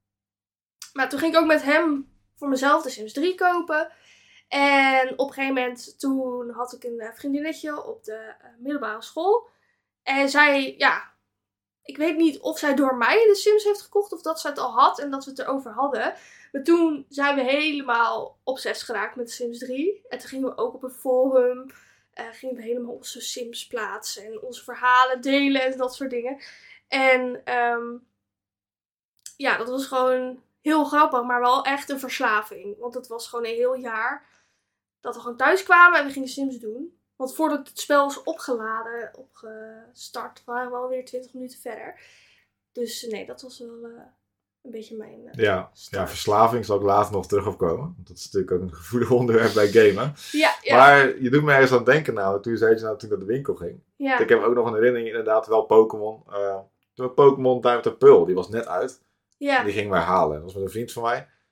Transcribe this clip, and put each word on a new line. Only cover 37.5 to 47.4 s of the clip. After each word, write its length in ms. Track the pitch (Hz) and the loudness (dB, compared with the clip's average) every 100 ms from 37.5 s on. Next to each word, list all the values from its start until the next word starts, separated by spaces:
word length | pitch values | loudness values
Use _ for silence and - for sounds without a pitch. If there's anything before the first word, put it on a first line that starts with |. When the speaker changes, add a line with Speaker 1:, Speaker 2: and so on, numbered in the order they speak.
| 294 - | -2 -6
Speaker 1:
het 100 | - | -10
spel 260 | - 285 | 0 2
was 180 | 277 277 | 2 -2
opgeladen, 880 | - 320 - 233 220 220 226 233 220 - | -10 -8 -8 -8 -6 -8 -8 -10 -12 -16
opgestart, 1300 | 175 _ 220 220 220 220 233 247 - 247 214 - | -20 _ -20 -18 -20 -20 -20 -20 -16 -14 -14 -16
waren 260 | - 247 247 | -10 -8 -6
we 60 | 247 | -6
alweer 280 | 254 254 | -6 -8
twintig 280 | 254 254 254 | -8 -12 -12
minuten 240 | 262 254 - | -14 -14 -14
verder. 420 | 240 220 - - - _ _ _ _ _ _ | -14 -14 -16 -20 -20 _ _ _ _ _ _
Dus, 320 | - 233 - 233 | -10 -8 -8 -10
eh, 60 | |
nee, 140 | 202 190 | -10 -12
dat 160 | 247 | -16
was 160 | 262 - | -20 -20
wel, 200 | 233 233 | -18 -18
eh, 180 | 233 233 - _ _ _ _ _ | -18 -20 -20 _ _ _ _ _
een 80 | 262 | -18
beetje 260 | 226 220 220 | -16 -14 -16
mijn, 320 | 214 - - | -16 -20 -16
eh, 160 | 120 | -2
Speaker 2:
Ja, 100 | 107 | 0
ja, 160 | 92 92 | 0 -4
Speaker 1:
start. 360 | _ - 98 92 | _ -10 -6 -6
Speaker 2:
verslaving 560 | - - 104 - 120 | -6 0 4 4 2
zal 120 | 104 101 | 0 0
ik 60 | |
later 300 | 101 101 104 | 2 2 0
nog 140 | 101 87 | -4 -2
terug 200 | 101 | -2